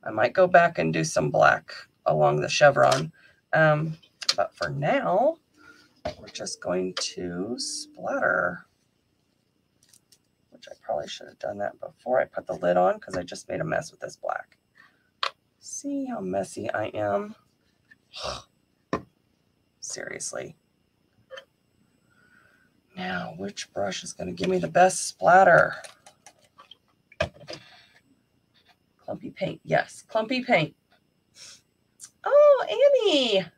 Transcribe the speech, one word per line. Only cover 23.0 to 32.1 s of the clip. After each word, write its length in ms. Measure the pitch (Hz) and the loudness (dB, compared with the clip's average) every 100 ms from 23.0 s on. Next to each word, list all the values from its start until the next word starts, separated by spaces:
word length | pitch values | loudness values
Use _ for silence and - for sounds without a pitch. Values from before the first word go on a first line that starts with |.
| 185 180 170 165 | -8 -6 -8 -10
which 360 | 196 - - | -12 -10 -12
brush 300 | - - - | -6 -6 -6
is 100 | - | -10
gonna 200 | - - | -10 -10
give 160 | - 175 | -4 -2
me 100 | 185 | -2
the 80 | 175 | 0
best 400 | 160 185 180 - | 6 6 4 -8
splatter? 680 | - 185 180 185 160 - - - - - _ - _ _ _ - - _ _ _ _ - - - - - - _ _ _ _ _ _ _ _ _ _ _ _ | 0 6 8 8 6 4 -2 -16 -20 -20 _ -20 _ _ _ -20 -20 _ _ _ _ -6 -6 -18 -18 -20 -20 _ _ _ _ _ _ _ _ _ _ _ _
Clumpy 260 | - 82 104 | -14 -12 -12
paint. 300 | - 82 80 | -8 -8 -8
Yes, 380 | - - - - - | -4 -2 -2 -10 -6
clumpy 340 | 220 214 254 | -6 -2 -4
paint. 320 | 254 208 151 _ _ _ _ _ _ _ - - _ _ _ _ - | 0 0 0 _ _ _ _ _ _ _ -20 -20 _ _ _ _ -20